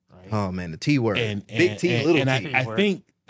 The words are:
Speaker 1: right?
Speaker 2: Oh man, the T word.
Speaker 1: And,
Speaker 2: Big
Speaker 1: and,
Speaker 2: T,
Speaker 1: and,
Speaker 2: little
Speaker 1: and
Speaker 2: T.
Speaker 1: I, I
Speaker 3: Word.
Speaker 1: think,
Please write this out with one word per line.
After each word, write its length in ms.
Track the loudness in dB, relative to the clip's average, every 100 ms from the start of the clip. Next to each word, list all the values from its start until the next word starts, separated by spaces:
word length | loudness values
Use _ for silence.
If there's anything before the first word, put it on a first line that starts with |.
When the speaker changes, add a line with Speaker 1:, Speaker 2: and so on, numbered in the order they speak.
| _
Speaker 1:
right? 160 | -20 -8
Speaker 2:
Oh 200 | -4 -4
man, 200 | -4 -8
the 60 | -6
T 200 | 0 2
word. 220 | 2 0
Speaker 1:
And, 260 | 0 -2 -6
Speaker 2:
Big 240 | 0 0
Speaker 1:
and, 80 | 2
Speaker 2:
T, 140 | 0
Speaker 1:
and, 100 | 0
Speaker 2:
little 240 | 4 4 4
Speaker 1:
and 180 | 0 0
Speaker 2:
T. 40 |
Speaker 1:
I, 100 | -2
I 40 | -2
Speaker 3:
Word. 120 | 0
Speaker 1:
think, 260 | 0 0 -8 _